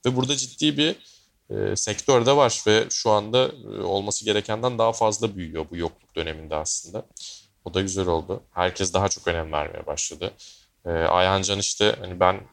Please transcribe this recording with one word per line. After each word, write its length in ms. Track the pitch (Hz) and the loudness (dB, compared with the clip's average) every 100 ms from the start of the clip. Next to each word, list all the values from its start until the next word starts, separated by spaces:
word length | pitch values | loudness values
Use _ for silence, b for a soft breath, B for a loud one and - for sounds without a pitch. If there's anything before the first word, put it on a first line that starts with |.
| 127 | 0
Ve 100 | 127 | 0
burada 200 | 127 143 | 0 -2
ciddi 420 | 131 - 156 143 | -4 -2 0 2
bir, 180 | 151 190 b b b _ _ | 0 0 b b b _ _
e, 260 | 104 101 101 | -4 -2 -2
sektör 500 | - 104 - 131 117 | -4 -4 4 4 6
de 100 | 143 | 6
var 280 | 127 - - | 4 2 4
ve 180 | 107 110 | 4 4
şu 200 | - 117 | -2 2
anda, 420 | 107 104 123 131 139 | 2 2 0 0 -2
e, 180 | 104 104 | -12 -6
olması 440 | 95 98 101 101 107 | -2 -2 -2 -4 0
gerekenden 540 | 104 101 110 123 117 | -2 0 -2 -2 2
daha 140 | 113 | 0
fazla 420 | 113 110 104 113 98 | 2 0 2 -4 -4
büyüyor 300 | 85 80 80 | -8 -6 -8
bu 60 | 85 | -4
yokluk 380 | 85 - _ - | -6 -6 _ -8
döneminde 400 | 80 78 78 78 | -6 -6 -6 -6
aslında. 500 | 78 - 82 101 - B B B B _ - | -4 -6 -6 -12 -12 B B B B _ -6
O 80 | |
da 80 | 92 | -2
güzel 260 | 98 92 90 | -2 0 0
oldu. 360 | 82 80 95 _ | 0 -2 -8 _
Herkes 420 | - 90 - 92 | 0 0 0 -2
daha 160 | 90 98 | 0 0
çok 180 | - - | -2 -2
önem 240 | 85 80 | -2 -2
vermeye 340 | 76 76 78 76 | -4 -4 -6 -8
başladı. 480 | 73 - 80 87 - B B B _ 87 | -6 -6 -6 -10 -10 B B B _ -4
E, 40 | |
Ayhan 520 | 82 82 90 92 98 | 0 4 6 6 4
Can 180 | 95 101 | 0 -2
işte, 360 | 98 - 104 113 | -2 2 2 2
hani 200 | 92 90 | -6 2
ben 220 | 92 98 - | 2 2 -6